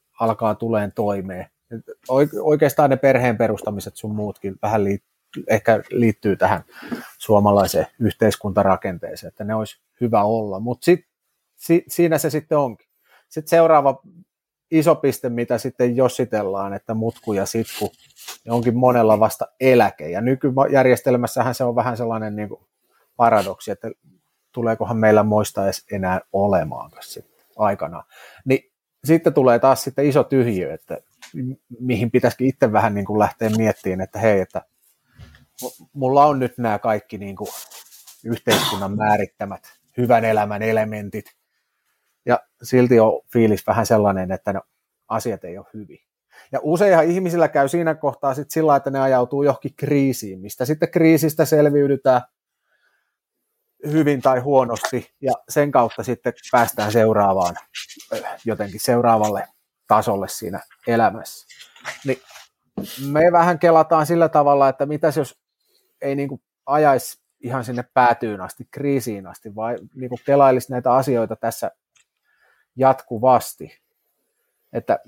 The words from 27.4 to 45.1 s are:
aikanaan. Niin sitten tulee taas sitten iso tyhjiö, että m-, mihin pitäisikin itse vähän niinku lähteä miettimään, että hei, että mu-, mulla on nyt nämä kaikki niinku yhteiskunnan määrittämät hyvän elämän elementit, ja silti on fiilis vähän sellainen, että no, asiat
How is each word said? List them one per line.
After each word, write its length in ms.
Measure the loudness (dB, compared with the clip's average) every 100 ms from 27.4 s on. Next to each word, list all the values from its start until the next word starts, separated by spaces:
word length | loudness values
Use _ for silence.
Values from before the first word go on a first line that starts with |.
| _ -4
aikanaan. 480 | -4 -4 -8 -12 -18 -20 -20 -12
Niin 280 | -2 -2 _ _ _ _
sitten 300 | 0 2 2
tulee 240 | 2 4 4
taas 260 | 4 2
sitten 220 | -2 -2 0
iso 180 | 2
tyhjiö, 500 | 2 0 0 -2 -6
että 240 | -10 _ -16 _ _ -18
m-, 420 | -12 -10 -12 _ -10
mihin 300 | -4 -2 2
pitäisikin 360 | 2 2 0 -2
itse 260 | 2 2
vähän 220 | 2 0
niinku 240 | -2 -2 0
lähteä 320 | 0 0 -2
miettimään, 500 | 0 0 -2 -4 -6
että 180 | -6 -2
hei, 220 | 0 2
että 220 | -2 -8 -14 _ _ _ _ _ -20 _ _ -14
mu-, 240 | -14 -14 -18
mulla 340 | -6 0 4 4
on 120 | 4
nyt 200 | -4 -2
nämä 200 | -4 -2
kaikki 400 | -2 -2 _ -14
niinku 300 | -12 -12 -12 -14 -20 -20 -20 -20 -20 -16
yhteiskunnan 720 | -8 -4 0 0 0 -4 -6 -2
määrittämät 640 | 0 0 -2 _ -12 -12 -18 _ _ -6
hyvän 280 | 2 2
elämän 380 | 4 0 0 -4
elementit, 760 | -2 0 -2 -6 -10 -12 -14 _ _ _ _ _ _ _ _ _ -2
ja 120 | -2 _ _
silti 380 | 0 2 6 6
on 200 | 4 2 _
fiilis 340 | 2 2 2 0
vähän 200 | -2 2
sellainen, 460 | 2 2 0 -4
että 200 | -6 -6
no, 80 | -8 -10 _ _ _
asiat 360 | -8